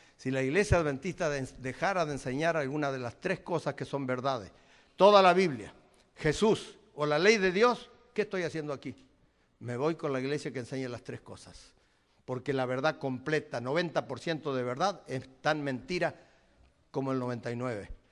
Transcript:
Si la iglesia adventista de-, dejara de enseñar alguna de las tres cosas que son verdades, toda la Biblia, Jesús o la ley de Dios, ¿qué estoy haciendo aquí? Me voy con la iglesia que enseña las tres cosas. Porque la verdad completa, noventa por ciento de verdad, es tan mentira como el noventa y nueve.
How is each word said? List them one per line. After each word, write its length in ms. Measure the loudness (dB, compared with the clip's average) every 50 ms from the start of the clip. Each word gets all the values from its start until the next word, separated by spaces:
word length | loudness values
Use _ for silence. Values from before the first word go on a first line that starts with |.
| -20 -20 _
Si 140 | _ -4 -2
la 120 | 0 0 0
iglesia 360 | 2 2 2 4 4 4 4
adventista 500 | 4 2 -2 -2 -4 -6 -4 -2 -2 -2
de-, 180 | -2 -2 -4 -6 -10 -10
dejara 480 | -8 -8 -6 -2 -2 0 0 0 0
de 60 | -2 -2
enseñar 440 | -6 -6 -4 -4 0 0 0 0
alguna 340 | 0 -2 -2 -2 -2 -2 -2 -2
de 80 | -4
las 200 | -6 -8 -10 -8
tres 200 | -4 -4 -4 -4
cosas 340 | -4 -4 -4 -2 -2 -4 -6
que 100 | -6 -8
son 220 | -6 -4 -6 -2
verdades, 460 | -2 -4 -2 -2 -2 -2 -4 -6 -10 -16 -20 -20 _ -20 -20 _ _ _
toda 240 | 6 8 10 10 10
la 140 | 10 10 8
Biblia, 400 | 8 4 4 2 -2 -8 -12 -14 -20 _ _ _ _ _ _ _
Jesús 600 | -2 -2 0 2 4 4 4 4 4 0 -10 -18 -20 -20 _ _
o 100 | -4 -2
la 140 | 0 0 4
ley 180 | 6 6 6
de 160 | 6 4 2 4
Dios, 380 | 4 4 4 4 2 -6 -16 -20 -20 _ _ _
¿qué 80 | -4 -4
estoy 220 | -4 -2 -4 -4
haciendo 280 | -4 -4 -6 -6 -6 -8
aquí? 240 | -8 -10 -12 -14 -14 -18 _ _ _ _ _ _ _ _ _ _ _
Me 160 | -10 -8 -4
voy 180 | 0 0 0 -2
con 180 | -2 -4 -4 -2
la 80 | -2
iglesia 320 | -2 -2 -4 -4 -6 -6 -8
que 60 | -8
enseña 300 | -8 -8 -8 -6 -6 -6
las 140 | -8 -10 -12
tres 180 | -12 -14 -14
cosas. 520 | -14 -16 -18 -18 -18 -20 -20 -20 -20 -20 _ _ _ _ _ _ _ _ _ _ _
Porque 280 | -8 -8 -6 -2 -2 0
la 140 | 0 0
verdad 320 | 0 -2 0 0 0 -2 0
completa, 640 | -4 -6 -6 -6 -4 -2 -2 -2 -2 -4 -8 -6
noventa 480 | -4 -2 -2 0 -2 0 -2 -4 -4 -4
por 100 | -10 -8
ciento 360 | -6 -6 -6 -4 -4 -4 -4
de 80 | -2 -2
verdad, 400 | -4 -2 -2 -2 -2 -2 -4 -10
es 220 | -8 -8 -8 -8 -10 -20 _ -2
tan 200 | 0 0 0 -2
mentira 520 | -4 -4 -6 -6 -4 -2 -2 -2 -2 -4 -6 -18 _ _ _ _ _ _ _ _ _ _ _ _ _
como 220 | -6 -4 -4 -2 -2
el 60 | -2
noventa 320 | -2 -4 -6 -6 -6 -6
y 60 | -6
nueve. 340 | -4 -4 -6 -6 -6 -8 -12 -14 -16 _ _